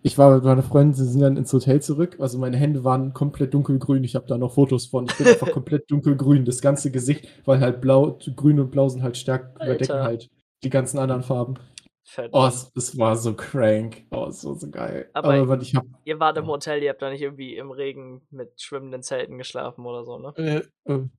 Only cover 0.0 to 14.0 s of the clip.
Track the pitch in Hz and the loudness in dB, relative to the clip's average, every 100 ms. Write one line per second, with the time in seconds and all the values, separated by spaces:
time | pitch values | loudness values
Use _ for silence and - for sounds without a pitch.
0 | - - 139 135 131 131 - 143 147 135 | -2 8 8 8 6 4 4 6 6 4
1 | 127 131 139 139 123 131 131 143 147 147 | 0 2 2 2 0 0 4 2 2 -2
2 | 175 - 135 127 127 123 147 143 127 127 | -2 -2 -6 -4 -4 0 0 0 0 0
3 | 135 131 143 - 139 143 139 135 - 135 | -2 -2 -4 -2 0 0 2 0 2 0
4 | 127 123 127 123 123 143 135 127 - 127 | 0 -4 -4 -4 0 2 4 2 -2 -6
5 | 127 - 147 - 170 151 - 147 - 147 | -4 2 4 6 2 -4 -4 -4 -2 0
6 | 143 139 135 143 127 123 143 143 143 127 | 0 2 4 4 2 0 0 0 -2 -4
7 | 123 151 - - - 135 123 120 131 135 | -2 -4 -6 -8 0 2 2 0 4 4
8 | 156 - - 127 143 147 131 139 135 127 | 4 -2 -12 2 4 4 2 2 0 0
9 | 131 120 - 131 - - - 127 139 139 | -6 -4 -4 -4 -6 -8 -4 -2 -2 -2
10 | 123 113 - _ _ _ 131 135 127 143 | -2 -4 -10 _ _ _ -2 0 0 -2
11 | 131 127 127 123 120 127 - - _ _ | -2 -2 -2 -2 -2 -8 -12 -20 _ _
12 | _ - 120 135 131 127 - - - 135 | _ -14 -2 2 2 0 -10 -10 -8 0
13 | 113 113 117 104 - - 107 107 113 - | 0 2 -2 -6 -6 0 2 2 -2 -12